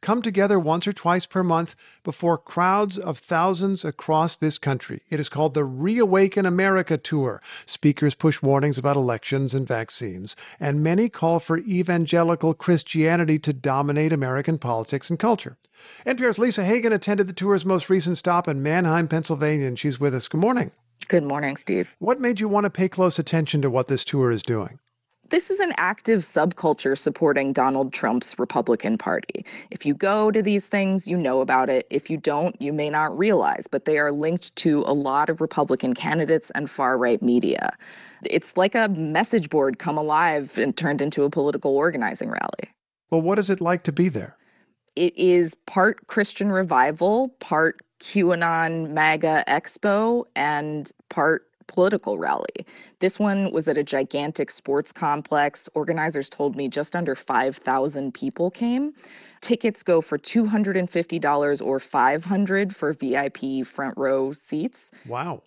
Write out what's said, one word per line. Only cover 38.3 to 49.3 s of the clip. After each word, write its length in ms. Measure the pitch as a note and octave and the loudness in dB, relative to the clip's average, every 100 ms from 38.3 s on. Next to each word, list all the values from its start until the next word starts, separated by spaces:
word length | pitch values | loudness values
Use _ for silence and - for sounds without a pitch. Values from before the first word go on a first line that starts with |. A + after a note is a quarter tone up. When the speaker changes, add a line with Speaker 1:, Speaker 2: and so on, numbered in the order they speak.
| E3 - - | -4 -2 0
Speaker 2:
like 160 | F#3+ | 2
a 140 | A#3+ A3 | 2 0
message 600 | F3 D#3+ D#3 - A#3 D3+ | 0 0 0 2 0 2
board 300 | D#3 C3+ B2+ | 2 2 0
come 180 | - D3+ | -4 -2
alive 600 | D3+ D3+ E3+ D3+ C3+ - | 0 2 2 0 -4 -2
and 180 | C3 - | -2 0
turned 240 | E3 C#3+ | -2 0
into 220 | C#3 D3+ | -2 0
a 80 | C#3+ | 0
political 440 | D3+ C#3+ C#3+ D3 | 2 0 0 0
organizing 540 | C#3 D#3+ D3+ A2 - - | 2 2 0 -4 -4 -6
rally. 460 | - G1+ - - _ _ _ _ | -4 -6 -8 -14 _ _ _ _
Speaker 1:
Well, 140 | E3 | 0
what 160 | E3 G3+ | 2 0
is 100 | G3 | 0
it 140 | F#3+ | 0
like 220 | E3+ F3+ | 0 0
to 80 | - | -2
be 180 | C#3+ F3+ | 0 0
there? 260 | A#2 F2 _ _ _ _ _ _ | 0 -10 _ _ _ _ _ _
Speaker 2:
It 220 | - F3 - | -2 -2 2
is 380 | F#3 F3+ E3+ - - | 4 4 2 -4 -6
part 400 | - F#3+ G#3 _ | 2 2 0 _
Christian 420 | - G3+ - G3+ | -2 -2 -2 -2
revival, 800 | F#3+ F#3 C3 C3 D#3 F3+ A3 C4 _ | 0 2 4 4 2 2 2 0 _
part 420 | - D#3 D#3+ - _ _ | -2 2 2 0 _ _
Q 320 | - G3+ F3 | -4 0 2
anon 600 | F3 E3+ E3 E3 E3 D#3+ | 2 0 0 0 -2 -4
maga 480 | D3+ D#3 D#3 D#3+ | 0 2 2 2